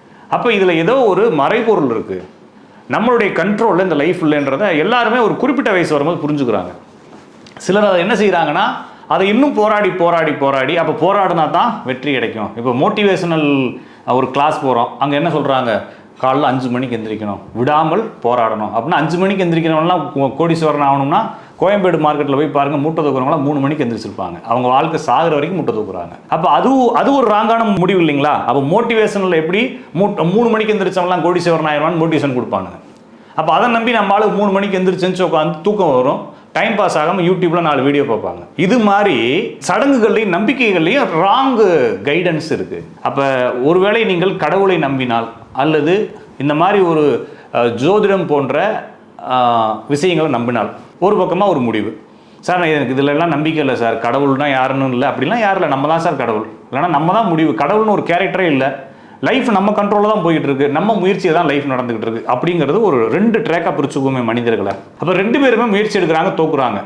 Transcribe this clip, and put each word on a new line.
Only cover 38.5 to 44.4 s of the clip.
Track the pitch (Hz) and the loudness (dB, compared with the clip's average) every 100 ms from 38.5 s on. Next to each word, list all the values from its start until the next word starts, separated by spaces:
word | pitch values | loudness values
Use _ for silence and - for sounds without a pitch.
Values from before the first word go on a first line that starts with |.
| - | -2
இது | 185 254 | 2 2
மாதிரி | 214 202 208 127 117 156 233 - - | 4 2 2 2 0 0 -2 -6 -2
சடங்குகள்லையும் | 190 277 262 214 214 214 | 0 2 4 2 2 0
நம்பிக்கைகள்லையும் | 170 214 269 233 180 160 269 220 160 | 0 0 0 0 2 2 0 0 0
ராங் | 190 240 269 233 202 160 120 95 | 2 2 2 2 4 4 2 0
கைடன்ஸ் | 113 160 175 156 - | -2 0 0 -2 -4
இருக்கு. | 117 92 87 82 - | -6 -6 -10 -12 -8
அப்ப | 135 135 139 131 123 | -4 -2 0 0 0
ஒருவேளை | 123 139 180 190 233 | 0 2 2 2 2
நீங்கள் | 208 175 180 | 0 0 0
கடவுளை | 160 | -2